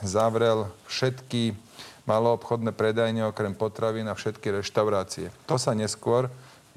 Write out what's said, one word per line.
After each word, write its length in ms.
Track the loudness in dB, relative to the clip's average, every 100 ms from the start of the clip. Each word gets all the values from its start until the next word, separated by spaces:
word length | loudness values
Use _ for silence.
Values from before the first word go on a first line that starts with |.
zavrel 720 | -2 2 2 4 4 2 0 -10 -10
všetky 640 | -2 -2 -2 -4 0 0 -2 -10 -18 -18 -8 0
maloobchodné 640 | 2 4 2 0 -2 -2
predajne 560 | 2 2 2 2 2 -2
okrem 240 | -2 -4
potravín 560 | -2 -4 0 -2 -2 -4
a 80 | -4
všetky 480 | -6 -4 -2 -2
reštaurácie. 640 | 0 2 2 2 -2 -6 -8 -8
To 160 | -2 0
sa 160 | 0 0
neskôr, 560 | -2 -2 0 2 0 -6 -20 -20 -10